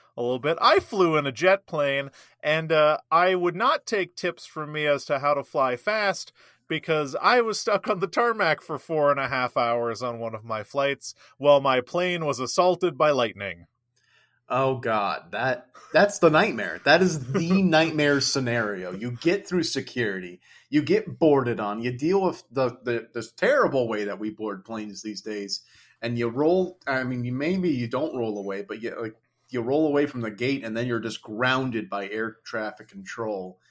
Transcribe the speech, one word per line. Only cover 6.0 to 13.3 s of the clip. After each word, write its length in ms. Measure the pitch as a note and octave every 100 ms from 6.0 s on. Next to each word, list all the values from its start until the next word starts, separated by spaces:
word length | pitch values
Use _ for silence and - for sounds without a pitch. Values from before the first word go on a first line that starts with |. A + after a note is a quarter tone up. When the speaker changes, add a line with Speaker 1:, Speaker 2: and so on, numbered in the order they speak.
| G3 - - _ _ _ -
Speaker 1:
because 480 | D#3 E3+ D#3 C#3 C#3+
I 220 | F#3 B3
was 180 | A3+ -
stuck 300 | A3 G3+ -
on 120 | F#3+
the 60 | F3+
tarmac 540 | G#3+ A#3+ A3 E3 D3
for 180 | - D3+
four 320 | - D#3 C#3+
and 80 | C#3
a 100 | C3
half 280 | C3 B2 C3
hours 460 | A#2 A#2+ A#2 A2
on 160 | B2 A#2
one 160 | A2+
of 100 | G#2+
my 180 | A2+ A2
flights 520 | G#2 C#3 C#3 C3+ - - - -
while 240 | C#3+ C#3+
my 180 | C#3 B2+
plane 460 | B2+ F3 F3+ E3+ D3+
was 120 | B2
assaulted 600 | B2 - F3+ F3 F3+ C3
by 120 | D3+
lightning. 580 | C3+ A2+